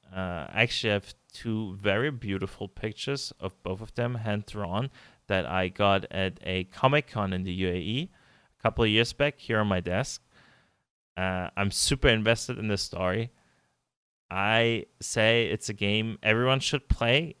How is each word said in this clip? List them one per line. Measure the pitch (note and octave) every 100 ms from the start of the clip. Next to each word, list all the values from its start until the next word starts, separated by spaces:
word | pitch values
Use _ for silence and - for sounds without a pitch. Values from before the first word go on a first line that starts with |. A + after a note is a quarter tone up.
| _
Uh, | F#2 F#2 F2 A#1
I | C2+
actually | A#2+ - A2+
have | G#2 - - _
two | - A#2 A2 G#2+ G2
very | G2+ G2+ C#3+
beautiful | B2+ A2 F#2+ F#2+ - G2+
pictures | - A2 G#2 - C#3 - -
of | F#2+ _
both | F#2 F#2
of | A2
them, | - A#2+ B2
hand-drawn, | A2 G#2 G#2 G#2+ G2 G2 C3 - - _ _
that | F#2+ C2+
I | F#2 F#2
got | F#2 G2+ G2 -
at | F#2+ F#2+ -
a | - F#2
Comic-Con | F#2 - C3 D3 - A2+ G2
in | F#2
the | F#2
U | F2+ F#2
A | F2+
E | E2+ A#2+ F3+ _ _ _ _ _
a |
couple | A2+ A2+
of | A2+
years | G#2+ A#2
back | - C#3+ -
here | - A2
on | G#2
my | F#2
desk. | F2 F#2 C3+ - _ _ _ _ _ _ _ _ _ -
Uh, | F#2 F#2 F2+ -
I'm | G2+
super | - - C#3 D3
invested | A2+ G#2+ A#2 - B2
in | G#2+
the | G2+
story. | - E2+ F#2 G2+ A#2 _ _ _ _ _ _ _ _ _ _
I | F2+ G2+ A2+ A#2 A2+ - _
say | - - A2 A#2 G#2
it's | G#2+ -
a |
game | G2+ G2+ G#2+ A2+ A2
everyone | G#2+ A2 B2+ C3+
should | - - _
play | - A#2 C3+ E3 -